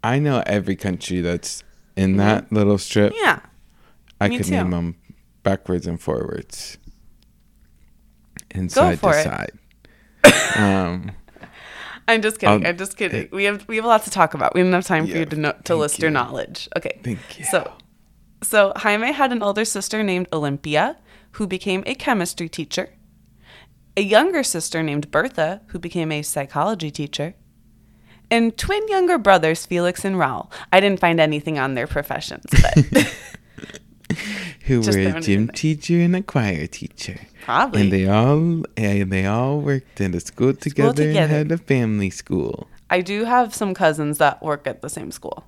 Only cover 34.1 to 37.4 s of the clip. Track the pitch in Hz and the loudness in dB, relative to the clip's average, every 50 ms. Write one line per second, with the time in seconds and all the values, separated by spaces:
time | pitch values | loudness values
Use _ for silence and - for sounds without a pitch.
34.1 | 160 - - 208 208 196 185 175 147 - - 131 135 120 110 104 104 98 95 95 | -8 -8 -8 -10 -10 -10 -10 -12 -14 -10 -2 0 0 2 2 2 2 2 2 2
35.1 | 95 165 165 110 98 101 110 117 - - - 156 156 156 - - 170 170 170 175 | 0 -2 0 2 2 2 2 -2 -2 -2 -2 -2 -2 -2 0 0 2 4 4 2
36.1 | 180 185 196 - - 139 113 101 90 76 76 85 - - - - - - - - | 2 0 -4 -2 -2 0 0 0 -2 -2 -6 -8 -10 -12 -14 -14 -12 -12 -12 -12
37.1 | 95 92 - - _ - | -12 -14 -16 -20 _ -16